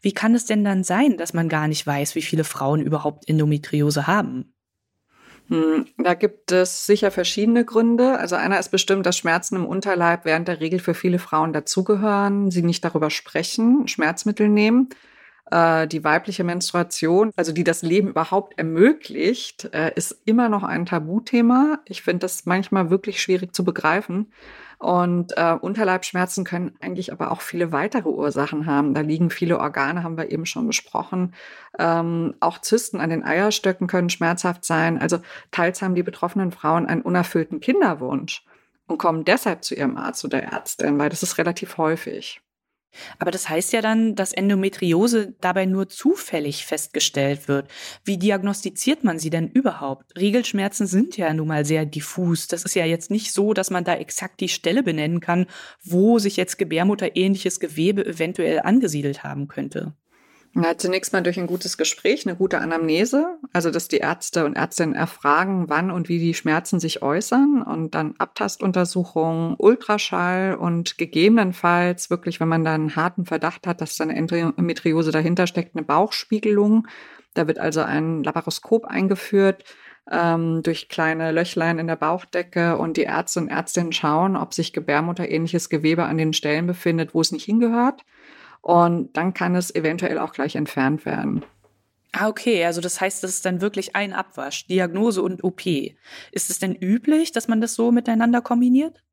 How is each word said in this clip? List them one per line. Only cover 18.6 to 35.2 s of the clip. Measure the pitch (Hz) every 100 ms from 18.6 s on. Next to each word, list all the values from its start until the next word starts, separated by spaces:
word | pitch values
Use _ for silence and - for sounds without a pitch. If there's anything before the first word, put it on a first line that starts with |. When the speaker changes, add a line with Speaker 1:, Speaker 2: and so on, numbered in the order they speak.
| 160 160 226 302 - - 170 247 - - -
Speaker 2:
äh, | - 160 -
ist | - - -
immer | 226 240
noch | 208
ein | 180 170 175
Tabuthema. | 170 156 202 233 240 233 247 294 302 _
Ich | -
finde | - 180
das | 185 - -
manchmal | 180 185 196 170
wirklich | 190 208 190
schwierig | - 180 180 -
zu |
begreifen. | 180 - 156 180 - 180 214 _ - - - -
Und, | - 180 175 175 175 -
äh, | 165 165
Unterleibsschmerzen | 180 214 202 185 - 180 180 - 185
können | 175 180 _
eigentlich | 185 185 180
aber | 165 -
auch | -
viele | - 170 170
weitere | 143 202 254 165
Ursachen | - 147 147 143 151 156
haben. | 143 143
Da | 143
liegen | 151 160 170
viele | - 170 170
Organe, | 147 139 139 175
haben | 170 165
wir | 160
eben | 160 160
schon | - 233
besprochen. | - - - - 185 180 180 - - - -
Ähm, | 165 165 165 170 165 -
auch | 165 -
Zysten | - 226 - -
an | 156
den | 165
Eierstöcken | 147 160 208 208 196 185 180
können | 180 175
schmerzhaft | - 165 175 180 175
sein. | - 165 165 165
Also | 165 175